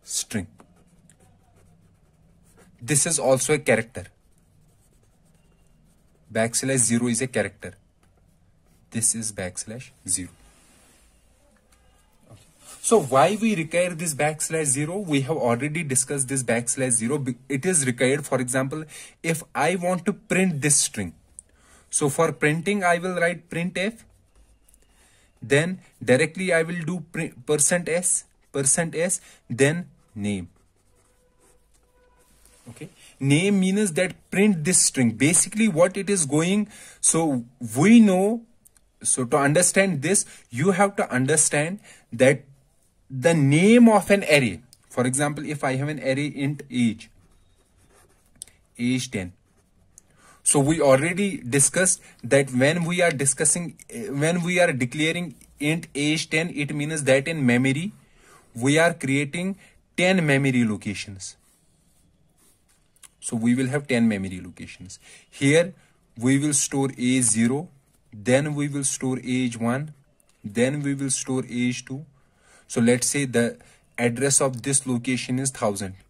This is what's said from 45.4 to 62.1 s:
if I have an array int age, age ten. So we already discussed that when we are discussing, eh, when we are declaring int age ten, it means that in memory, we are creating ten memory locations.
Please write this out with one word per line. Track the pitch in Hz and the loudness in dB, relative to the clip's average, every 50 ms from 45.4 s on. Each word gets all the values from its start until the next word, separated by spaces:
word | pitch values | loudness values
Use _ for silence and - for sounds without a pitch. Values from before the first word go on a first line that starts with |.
| - | -8
if | - 151 147 | -8 -8 -4
I | - 139 131 | -4 -4 -2
have | 131 139 147 | -2 -4 -4
an | 156 143 | -6 -6
array | - 135 135 135 147 | -4 -4 -2 -2 -4
int | 147 113 127 139 139 151 143 - - | -6 -6 -4 -4 -4 -4 -6 -10 -8
age, | 123 123 120 113 101 92 - - _ _ _ _ _ _ _ _ _ _ _ _ _ _ _ _ _ _ _ _ _ _ _ _ _ _ - - _ _ _ _ _ - | -2 0 0 0 0 -2 -14 -20 _ _ _ _ _ _ _ _ _ _ _ _ _ _ _ _ _ _ _ _ _ _ _ _ _ _ -20 -20 _ _ _ _ _ -4
age | 120 123 127 127 123 - | -2 -2 -2 -2 -4 -6
ten. | - 104 92 90 92 _ _ _ _ _ _ _ _ _ _ _ _ - _ _ _ _ _ - - _ _ | -6 -8 -8 -8 -12 _ _ _ _ _ _ _ _ _ _ _ _ -20 _ _ _ _ _ -20 -20 _ _
So | - - 147 | 0 2 2
we | 139 143 160 165 | 2 2 2 2
already | 143 139 131 131 147 170 175 170 202 202 170 | 6 6 6 4 4 -2 -2 -2 -2 -2 -4
discussed | - - 120 120 143 135 - - 170 185 180 - - - - - _ - | -6 -8 -2 0 2 2 2 2 2 0 0 0 -4 -6 -20 -20 _ -4
that | 123 139 139 143 135 | 2 2 2 2 2
when | 127 123 131 143 160 175 170 | 0 2 2 2 2 0 -2
we | 160 175 175 | -2 0 2
are | 175 170 | 2 0
discussing, | 165 127 139 143 - - 160 151 - 175 175 160 - _ - _ | 2 0 -2 -2 -2 0 0 -2 0 -2 -4 -10 -12 _ -20 _
eh, | - 120 113 101 | -12 -12 -10 -6
when | 131 139 147 160 175 180 | -4 -2 0 0 0 0
we | 165 175 180 180 | -2 -2 2 2
are | 175 170 | 2 2
declaring | 151 123 127 120 - 151 151 160 165 175 175 165 - - - _ _ _ | 2 -2 -4 -4 -2 -2 -2 0 0 -2 -6 -8 -10 -16 -20 _ _ _
int | 143 147 160 175 165 - _ | -2 -2 -2 -2 -4 -8 _
age | 143 143 151 156 160 156 - | -4 -2 0 0 -2 -4 -2
ten, | - 160 165 175 | -2 -2 -2 -2
it | - - 147 139 151 | -4 -6 -6 -4 -4
means | 147 143 151 160 156 143 | -4 -4 -4 -4 -2 2
that | 131 131 139 143 | 4 4 4 2
in | 165 165 156 139 | -2 -4 0 2
memory, | 120 120 123 131 135 135 143 170 214 - - _ _ _ _ _ _ - - _ _ _ | 2 2 4 2 2 0 -2 -4 -8 -10 -14 _ _ _ _ _ _ -20 -20 _ _ _
we | 113 117 139 147 | -4 0 2 4
are | 156 165 170 165 | 4 4 2 2
creating | 170 - 131 135 139 147 139 - 165 180 190 196 - - _ _ _ _ _ _ | -2 -4 -2 -2 -2 -2 -4 -6 -6 -6 -6 -8 -10 -14 _ _ _ _ _ _
ten | - 175 180 190 185 165 | 0 2 2 2 2 2
memory | 147 139 135 139 139 127 123 120 | 2 2 2 2 2 2 2 2
locations. | 110 104 98 - 107 98 - - - 98 95 - - - _ _ _ _ _ _ _ _ _ _ _ _ _ _ _ | 0 -2 -4 -6 -8 -8 -8 -10 -14 -14 -16 -16 -18 -18 _ _ _ _ _ _ _ _ _ _ _ _ _ _ _